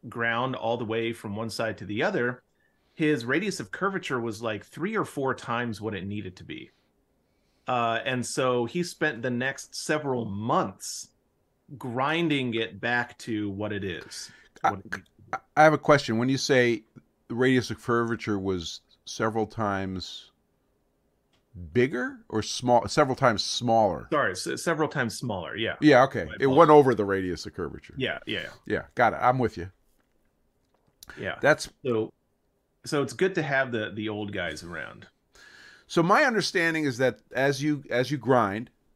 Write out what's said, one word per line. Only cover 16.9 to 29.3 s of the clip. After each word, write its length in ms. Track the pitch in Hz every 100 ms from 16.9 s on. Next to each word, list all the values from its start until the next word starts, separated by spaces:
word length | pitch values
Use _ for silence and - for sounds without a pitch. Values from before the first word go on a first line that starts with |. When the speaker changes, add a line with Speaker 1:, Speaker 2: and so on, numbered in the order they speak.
| - _ _ _
Speaker 2:
the 80 |
radius 360 | 117 127 127 -
of 100 | 107
curvature 560 | - 117 117 117 - 101
was 420 | 95 92 82 - _ _ -
several 380 | - 113 110 107
times 840 | - 104 98 95 92 - - - _ _ _ _ _ _ _ _ _ _ _ _ 92 85
bigger 480 | 85 127 226 254 262 _
or 140 | 110
small, 440 | 101 - 123 120 -
several 300 | - 139 123
times 260 | 131 104
smaller? 640 | - - 120 113 104 78 -
Speaker 1:
Sorry, 200 | 151 117
s-, 300 | 90 - 135
several 260 | - 156 151
times 280 | 156 117 -
smaller, 400 | 127 98 78 73
yeah. 200 | 110 76
Speaker 2:
Yeah, 240 | 151 127
okay. 200 | 135 117
Speaker 1:
My 120 | 78 -
Speaker 2:
It 80 | 135
went 240 | 135 165
Speaker 1:
apologies. 0 | 151
Speaker 2:
over 160 | 131
the 100 | 107
radius 420 | 101 95 92 82 -
of 80 |
curvature. 400 | - 78 - - -
Speaker 1:
Yeah, 220 | 120 80 -
yeah, 160 | 101
yeah. 60 | 78 - -
Speaker 2:
Yeah, 160 | 82 -
got 180 | - 117
it. 40 | 90
I'm 180 | 120